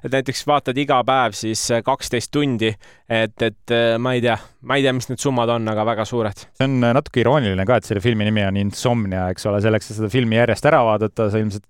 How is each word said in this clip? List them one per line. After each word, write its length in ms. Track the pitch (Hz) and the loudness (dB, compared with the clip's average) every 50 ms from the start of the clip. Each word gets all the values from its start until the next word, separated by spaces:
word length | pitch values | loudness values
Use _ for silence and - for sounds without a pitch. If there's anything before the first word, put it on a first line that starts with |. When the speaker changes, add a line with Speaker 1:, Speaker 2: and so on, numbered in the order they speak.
| - | -6
Speaker 1:
et 80 | 123 | -2
näiteks 300 | 127 135 131 135 123 - - | -2 -2 -2 -2 -6 -4 0
vaatad 320 | 147 147 139 - - 123 | 0 0 0 0 -2 -2
iga 220 | 135 147 143 139 127 117 | -2 0 2 2 2 2
päev 280 | 123 131 131 123 110 | 2 2 2 2 0
siis, 300 | 101 - - 110 110 - - - | -2 -4 -6 -6 -4 -4 -2 -2
äh, 100 | 120 117 | -2 0
kaksteist 460 | - - 135 - - - - 117 - - - | 0 0 -2 -2 -2 -4 -4 -4 -4 -2 -2
tundi, 400 | 147 147 139 123 107 110 110 107 - - - - _ _ - | 0 0 0 0 0 0 -2 -2 -4 -12 -20 -20 _ _ -2
et, 280 | 113 113 113 110 - - | -2 0 0 -2 -2 -2
et, 300 | 117 113 107 _ - - | -2 -2 -4 _ -6 -2
äh, 220 | 120 117 117 117 113 | 0 2 2 2 0
ma 160 | 113 123 127 | 0 -2 -2
ei 80 | 127 123 | -2 0
tea, 140 | 117 120 110 98 - - _ _ - - | 0 0 0 -2 -4 -12 _ _ -6 -2
ma 80 | 131 | 0
ei 60 | 139 135 | 2 2
tea, 80 | 131 | 2
mis 160 | 127 131 117 - | 0 -2 -4 -6
need 140 | 127 - | -6 -4
summad 260 | - 143 131 120 117 117 | -2 -2 0 0 0 0
on, 200 | 117 117 113 110 | 0 0 -2 -2
aga 160 | 110 107 107 | -2 -2 -2
väga 180 | 113 117 107 107 | -2 -2 -2 -4
suured. 380 | - 123 120 110 107 98 - - - _ - | -4 -2 -2 -2 -2 -4 -8 -16 -10 _ -2
Speaker 2:
See 80 | 131 | -2
on, 80 | 135 135 127 120 | 0 2 2 2
äh, 80 | 117 | 2
natuke 300 | 120 139 147 - - 123 | 2 2 0 0 0 2
irooniline 420 | 110 117 143 156 127 101 95 92 95 | 2 4 2 2 2 0 0 0 2
ka, 140 | 104 123 117 | 2 2 2
et 80 | - - | 0 -2
selle 140 | 107 101 92 | -4 -2 0
filmi 220 | 120 117 107 104 107 | 0 0 0 0 0
nimi 160 | 110 107 101 | 0 0 0
on 140 | 95 95 101 | 0 0 0
Insomnia, 720 | 101 101 - - - 127 123 117 104 95 92 92 92 92 | -2 -2 -2 -2 0 0 0 0 -2 -2 -2 -2 -2 -4
eks 160 | 92 - - | -4 -4 -2
ole, 160 | 107 101 104 | -2 0 0
selleks, 260 | 101 110 107 107 - - | 2 2 0 0 -2 -6
et 60 | 110 | -8
seda 140 | 110 107 101 | -6 -4 -2
filmi 240 | 110 131 123 113 110 | 0 0 0 2 2
järjest 300 | 113 120 117 107 - - 151 | 2 2 2 2 2 2 4
ära 140 | 160 143 120 | 4 4 4
vaadata, 460 | 110 107 101 107 104 - - 113 104 | 4 2 2 0 -2 0 0 0 0
sa 100 | 101 110 | 0 0
ilmselt 240 | 110 107 98 104 - | -2 -2 -4 -8 -12